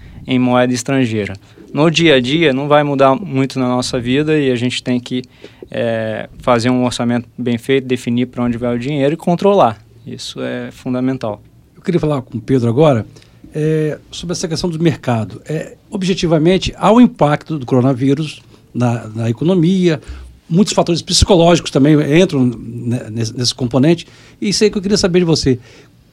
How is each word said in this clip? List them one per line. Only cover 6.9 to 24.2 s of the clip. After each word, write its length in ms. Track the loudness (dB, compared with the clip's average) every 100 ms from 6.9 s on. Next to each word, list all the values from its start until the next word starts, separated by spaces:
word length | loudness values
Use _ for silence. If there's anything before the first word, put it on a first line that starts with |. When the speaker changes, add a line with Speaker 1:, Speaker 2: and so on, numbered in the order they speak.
| -2 -2 -2 -4 -8
Speaker 1:
bem 180 | -4 -4
feito, 300 | 0 -2 0
definir 400 | -4 -2 -2 -2
pra 180 | -4
onde 140 | -4 -2
vai 180 | -4 -4
o 20 |
dinheiro 360 | -4 -2 -2
e 20 | 0
controlar. 640 | -2 0 2 4 2 0 -14 -20 -16
Isso 360 | -14 -12 -10
é 280 | -8 -8 -10
fundamental. 720 | -12 -8 -4 -4 -4 -6 -8 -14 _ _
Speaker 2:
Eu 60 | -10
queria 180 | -2 0
falar 220 | 0 -4
com 160 | -6 -8
o 40 |
Pedro 260 | -2 0 2
agora, 380 | 4 4 2 -2 -14 -20 _ -12
é, 440 | -4 -2 -2 -2 -6 -12
sobre 220 | -12 -10
essa 120 | -8 -6
questão 220 | -4 -4
do 100 | 0
mercado. 640 | 0 0 -2 -2 -4 -10 -10
É, 300 | -10 -10 -18 _
objetivamente, 840 | -4 -4 -2 0 2 2 0 -2 0
há 160 | 4
um 80 | 6
impacto 580 | 6 4 0 0 -4 -8
do 60 |
coronavírus 800 | 0 2 2 2 0 0 -4 -12 -20 -20 _
na, 340 | -4 -2 -2 -8
na 220 | -4 -4
economia, 680 | -2 0 2 2 2 2 0 -6 -16 -18 -20 -2
muitos 260 | 0 2
fatores 260 | 2 0 -2
psicológicos 720 | -2 0 4 6 6 4 2
também 240 | 2 4 4 4 2
entram 240 | 2 2
ne-, 640 | 0 -2 -10 -8 -6 -6 -6
nesse, 240 | -6 -4
nesse 200 | -4 -6
componente, 520 | -4 -2 2 2 2 -4 -20